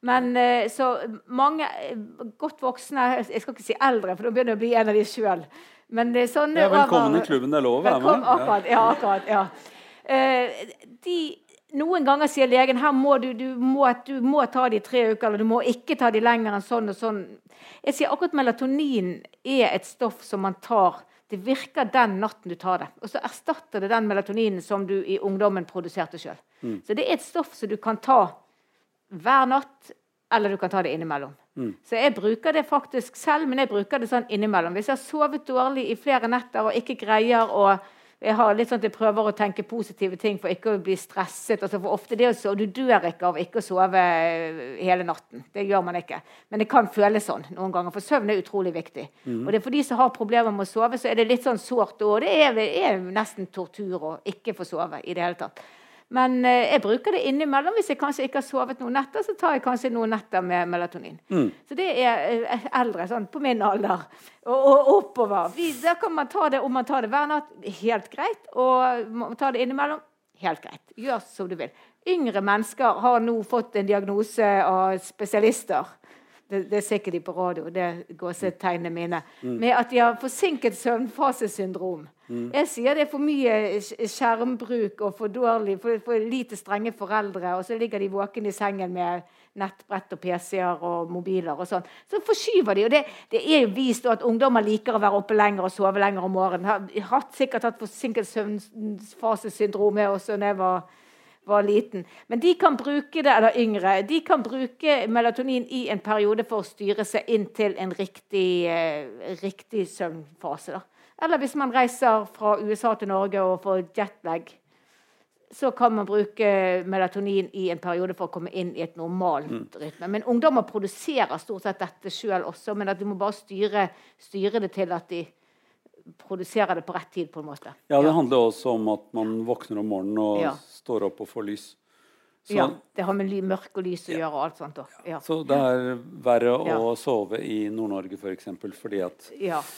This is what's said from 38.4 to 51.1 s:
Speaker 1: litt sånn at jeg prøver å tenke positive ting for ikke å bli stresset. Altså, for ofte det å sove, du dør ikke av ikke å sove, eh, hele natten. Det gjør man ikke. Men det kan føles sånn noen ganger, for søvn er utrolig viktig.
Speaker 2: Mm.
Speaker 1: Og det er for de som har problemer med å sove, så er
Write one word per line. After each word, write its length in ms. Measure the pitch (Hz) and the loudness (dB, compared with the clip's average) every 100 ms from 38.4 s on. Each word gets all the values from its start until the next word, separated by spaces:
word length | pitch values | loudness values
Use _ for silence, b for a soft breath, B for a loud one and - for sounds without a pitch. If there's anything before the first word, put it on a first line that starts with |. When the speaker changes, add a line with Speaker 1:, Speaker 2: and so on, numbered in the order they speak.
| 226 208 | 4 4
Speaker 1:
litt 140 | 233 | 2
sånn 80 | 233 | 0
at 40 | |
jeg 100 | 214 | -2
prøver 340 | - 220 208 214 | 0 0 2 0
å 60 | 208 | 0
tenke 280 | 208 190 196 | -2 -2 -8
positive 480 | 233 208 - 190 180 | -6 -8 -4 -6 -2
ting 220 | 220 196 | -4 -2
for 80 | 175 | -4
ikke 280 | 180 220 208 | -4 -2 -2
å 40 | |
bli 120 | 180 185 | 0 -4
stresset. 640 | - - 180 - - 214 | -4 -6 -6 -6 -4 -2
Altså, 180 | 190 196 | -2 -4
for 100 | 185 202 | -2 -4
ofte 180 | - 214 | -4 2
det 140 | 247 | 2
å 60 | 233 | 2
sove, 180 | 208 202 | -2 -2
du 120 | 214 | -2
dør 340 | 190 262 214 170 | -2 4 4 4
ikke 140 | 160 180 | -2 -2
av 80 | 156 | -2
ikke 220 | 175 - | -4 -4
å 60 | - | -2
sove, 300 | 185 185 185 | 2 4 4
eh, 800 | 180 165 165 165 165 160 127 123 185 | 4 4 2 0 -4 -8 -10 -4 0
hele 180 | 180 | 2
natten. 400 | 175 160 _ 226 - | 0 -6 _ -20 -14
Det 140 | 202 202 | -8 0
gjør 160 | 202 | 0
man 120 | 175 175 | 0 -6
ikke. 260 | 170 - b b b | -8 -12 b b b
Men 80 | 214 | -2
det 100 | 214 | 4
kan 180 | 269 220 | 4 4
føles 380 | - 202 214 208 | 4 4 4 -2
sånn 160 | 117 156 | -8 -8
noen 200 | 175 190 | -8 -4
ganger, 180 | 180 175 | -2 -4
for 80 | 202 | -8
søvn 300 | - 294 208 | 0 0 2
er 120 | 208 | -2
utrolig 300 | 185 202 185 | -2 -4 -2
viktig. 360 | 165 - 143 143 b - | -4 -10 -14 -16 b -8
Speaker 2:
Mm. 160 | 117 127 | -6 0
Speaker 1:
Og 60 | |
det 40 | 214 | -2
er 60 | 262 | 0
for 60 | |
de 120 | 285 | -2
som 140 | 277 233 | -2 2
har 120 | 254 | 2
problemer 400 | 247 214 233 226 | 2 0 2 2
med 140 | 202 190 | -2 -4
å 40 | |
sove, 260 | 226 233 240 | 0 0 0
så 80 | |
er 60 | 240 | -2